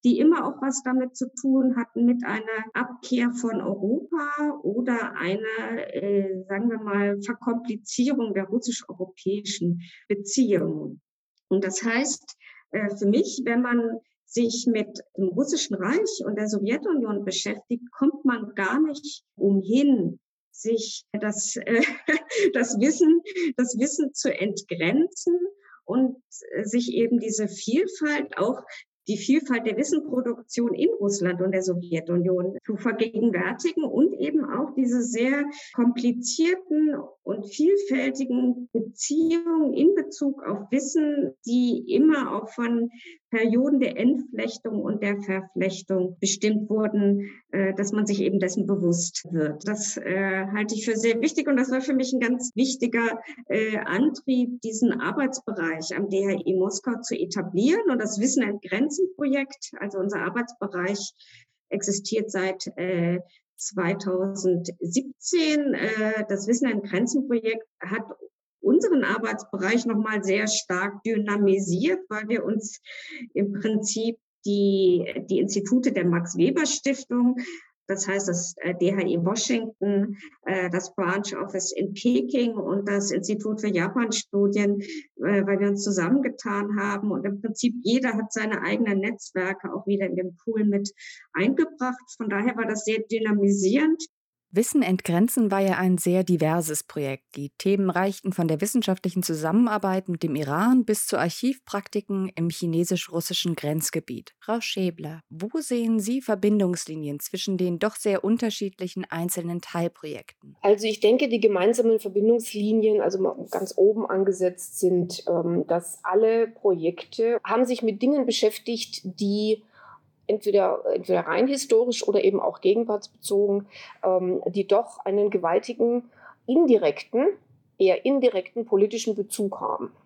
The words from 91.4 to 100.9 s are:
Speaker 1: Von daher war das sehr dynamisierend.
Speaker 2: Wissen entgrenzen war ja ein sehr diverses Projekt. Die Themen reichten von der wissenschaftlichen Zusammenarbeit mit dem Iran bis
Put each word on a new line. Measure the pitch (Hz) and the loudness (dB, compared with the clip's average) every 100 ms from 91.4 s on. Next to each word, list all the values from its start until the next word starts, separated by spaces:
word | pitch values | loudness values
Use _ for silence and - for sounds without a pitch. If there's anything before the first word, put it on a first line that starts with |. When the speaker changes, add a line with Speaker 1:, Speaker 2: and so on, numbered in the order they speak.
| 208 277 320 - 254 254 - - | 0 2 0 -2 -6 -6 -14 -8
Speaker 1:
Von | 220 | -4
daher | 196 233 226 | 0 0 -2
war | 220 | -2
das | 214 214 | -2 0
sehr | 220 | -2
dynamisierend. | 214 226 220 208 196 202 190 262 311 320 - _ _ _ _ | 0 0 2 4 6 4 4 4 4 2 -2 _ _ _ _
Speaker 2:
Wissen | 180 240 294 | 0 2 2
entgrenzen | 185 185 - 170 226 - 214 | 2 0 2 2 4 4 2
war | 196 | 4
ja | 196 180 | 2 2
ein | 185 180 | 2 2
sehr | 180 185 185 | 4 2 4
diverses | 175 156 170 156 151 | 4 4 2 0 -4
Projekt. | - - 139 135 _ - | -6 -6 -6 -6 _ -10
Die | 143 _ | -10 _
Themen | 190 196 190 | 0 2 2
reichten | 175 196 196 196 | 2 0 -2 -4
von | 185 165 | 0 0
der | 156 | 0
wissenschaftlichen | 202 254 214 185 185 185 | 0 0 0 0 -2 -2
Zusammenarbeit | 180 160 160 196 240 214 196 190 190 | -2 -2 2 4 4 2 0 0 -2
mit | 170 | -2
dem | 165 143 | -2 -2
Iran | 143 151 220 254 | -2 2 4 4
bis | 226 | 4